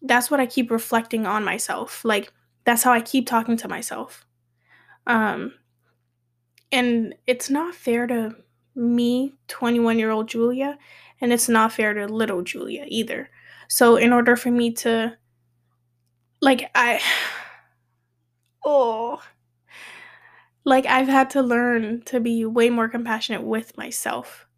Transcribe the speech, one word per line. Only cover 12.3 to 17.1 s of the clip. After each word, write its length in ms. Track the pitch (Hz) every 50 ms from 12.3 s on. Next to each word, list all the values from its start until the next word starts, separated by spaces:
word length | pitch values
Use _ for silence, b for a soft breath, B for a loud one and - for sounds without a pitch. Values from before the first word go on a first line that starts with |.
| 190 175
Julia 440 | 180 - - - - - - 285 285
either. 420 | - - 226 214 - - 240 277 - B B B B B B B
So 280 | B - - 247 233 233
in 180 | - 226 240 247
order 220 | 240 233 240 240
for 160 | 240 - 247
me 200 | 240 240 233 233 233
to, 440 | - - 233 226 226 226 226 226 _ _ _ _ _ _ _ _ _ _ _ _ _ _ _ _ _ _ _ _ _ _ _ _ -
like, 280 | 294 269 262 262 - - -
I, 260 | 254 240 240 220 - B B